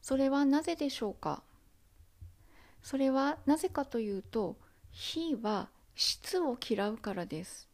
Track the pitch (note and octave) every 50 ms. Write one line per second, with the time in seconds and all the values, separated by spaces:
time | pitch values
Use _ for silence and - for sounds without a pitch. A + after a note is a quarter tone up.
0 | - - C4+ C4+ C4+ C4+ C4+ C#4 C#4+ C#4 C4+ D4 D#4 - E4+ D#4+ D4+ C#4 C4 -
1 | A#3+ G#3 - - - D#3 D3 - - - - - _ - _ - - - _ -
2 | - - - - - - - - - - - - - - - - - - - C4+
3 | C4+ C4+ C4 C4+ C4+ C#4+ D#4 D#4 - - D4 D#4+ - F#4 - - C#4 - - A#3
4 | A3 G#3 G3+ F#3+ - - - A3+ G#3 E3+ - - - - _ - _ - - -
5 | - - - D#4+ E4 E4 D4 G#3+ A3+ G#3+ G#3+ G3 - - _ - - _ - -
6 | - - - - - - - F#4 F4 C#4+ A#3+ B3 - - A#3 G3+ G3+ G#3 G#3+ A3+
7 | - G#3+ F#3+ F#3+ F3 - - D#3 F3+ - - - - _